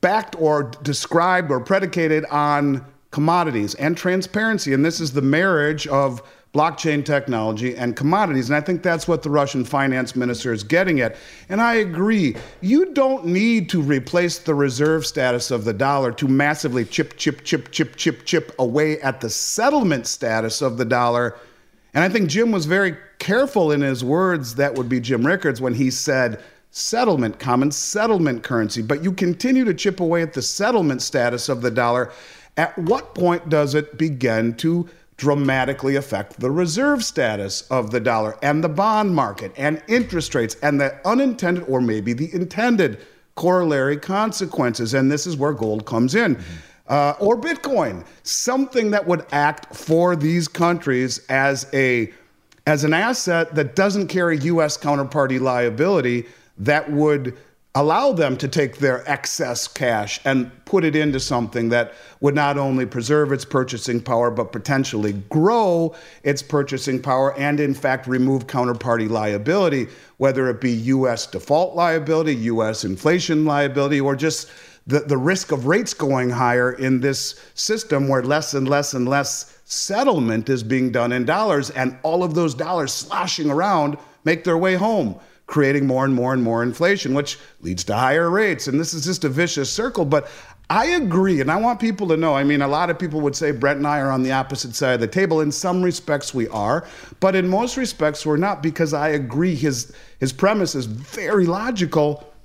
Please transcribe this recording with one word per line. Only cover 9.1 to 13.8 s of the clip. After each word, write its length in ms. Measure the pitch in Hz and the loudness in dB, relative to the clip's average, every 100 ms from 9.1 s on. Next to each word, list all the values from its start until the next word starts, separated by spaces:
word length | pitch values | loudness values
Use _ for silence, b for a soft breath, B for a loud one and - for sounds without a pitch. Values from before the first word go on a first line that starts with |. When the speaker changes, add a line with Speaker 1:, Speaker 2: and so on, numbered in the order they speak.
| 165 | -2
Speaker 1:
the 60 | 156 | 2
Russian 360 | 147 143 135 | 0 0 -2
finance 520 | 120 139 135 131 123 127 | -2 0 0 0 -2 -4
minister 360 | 123 117 131 | -4 -4 -4
is 80 | 113 | -4
getting 380 | 104 165 185 151 | 0 0 2 2
at. 160 | 113 - B B B | 0 -4 B B B
And 100 | 196 | 0
I 140 | 233 | 2
agree, 600 | 226 208 160 202 220 156 110 B B | 2 -2 0 2 2 2 -2 B B
you 320 | 180 269 370 | 2 4 4
don't 320 | 277 262 269 170 | 2 2 0 0
need 420 | 180 220 226 170 | 2 2 2 0
to 120 | 180 | -2